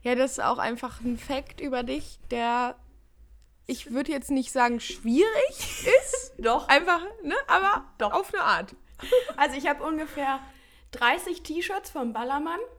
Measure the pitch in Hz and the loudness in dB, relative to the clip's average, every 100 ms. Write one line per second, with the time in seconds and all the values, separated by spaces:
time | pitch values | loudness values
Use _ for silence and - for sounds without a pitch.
0 | 247 247 262 - - 240 - 233 254 - | 0 2 2 2 0 0 -2 -4 -8 -6
1 | 233 233 - 277 277 - 294 254 240 285 | -4 -4 -4 -6 -6 -8 -4 -4 -2 -6
2 | - - - 240 233 240 247 254 - - | -6 -14 -8 -2 0 2 0 -4 -18 -20
3 | _ _ - - _ _ - 262 - 240 | _ _ -20 -20 _ _ -10 -8 -4 -4
4 | 285 285 - 277 254 262 240 233 - - | -2 -4 0 -2 0 2 2 2 -4 -6
5 | 226 247 427 440 539 - - - - 508 | 0 4 6 4 0 -2 -8 -4 6 6
6 | - - - - 226 262 - 277 349 349 | 6 -6 -6 -2 2 2 6 6 6 2
7 | 359 453 311 415 571 359 381 415 - - | 0 -10 -4 -4 2 4 4 0 -2 -4
8 | 208 214 392 403 311 175 190 - - - | 0 0 -2 -2 2 0 -2 -14 -20 -16
9 | - 494 494 - 285 262 285 285 302 311 | 2 2 2 0 0 2 -2 -2 -2 -4
10 | 311 - 277 269 - - - - - 233 | -6 -4 -2 -4 -8 -20 -20 -20 -18 0
11 | 240 330 - 349 - 320 349 392 - 311 | 2 2 -2 -8 -6 -6 -4 -6 -6 -6
12 | 240 220 240 277 311 349 494 | -4 -4 -4 -4 -2 -4 -8